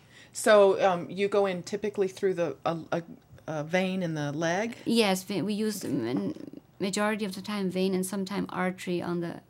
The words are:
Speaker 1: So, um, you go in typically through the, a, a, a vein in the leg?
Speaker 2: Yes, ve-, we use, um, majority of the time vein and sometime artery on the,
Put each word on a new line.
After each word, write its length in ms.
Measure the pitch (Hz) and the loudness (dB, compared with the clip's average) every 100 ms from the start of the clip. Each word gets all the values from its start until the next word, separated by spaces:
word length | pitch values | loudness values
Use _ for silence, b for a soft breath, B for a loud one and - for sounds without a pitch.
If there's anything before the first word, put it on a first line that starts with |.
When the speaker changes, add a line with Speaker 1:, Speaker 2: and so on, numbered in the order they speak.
| B B B | B B B
Speaker 1:
So, 500 | - 233 208 196 - 190 | 0 6 8 8 6 4
um, 240 | 175 156 | 2 -2
you 200 | 180 202 | -2 2
go 160 | 202 196 | 2 2
in 180 | 180 | 0
typically 460 | - 202 214 208 185 | -6 -6 -4 0 -2
through 240 | - 196 | 0 0
the, 240 | 175 170 - - | 0 -2 -2 -4
a, 120 | 165 - | -4 -2
a, 120 | 170 170 - _ - - | -4 -4 -14 _ -14 -8
a 160 | 156 | -6
vein 400 | 151 180 190 190 | -2 0 0 -2
in 120 | 170 156 | -2 -2
the 180 | 143 | -4
leg? 420 | 143 170 175 233 - | -2 0 0 -2 -4
Speaker 2:
Yes, 400 | - 226 208 185 | 0 4 4 2
ve-, 180 | - 196 | 0 -2
we 120 | 196 | -2
use, 320 | 208 220 202 - | -2 -2 -4 -4
um, 480 | 135 113 180 190 - - - - - | -2 -2 -2 -4 -8 -14 -18 -18 -6
majority 440 | 196 208 208 214 | -4 0 0 0
of 120 | 208 190 | -4 -6
the 60 | |
time 280 | 190 208 190 | -6 -2 -2
vein 240 | 180 190 | 0 0
and 120 | 185 185 | 0 -2
sometime 420 | 202 185 196 185 | -4 -4 -4 -4
artery 520 | 180 185 185 - 175 | -2 -2 -2 -4 -4
on 200 | - 175 | -2 -4
the, 180 | 170 - | -4 -8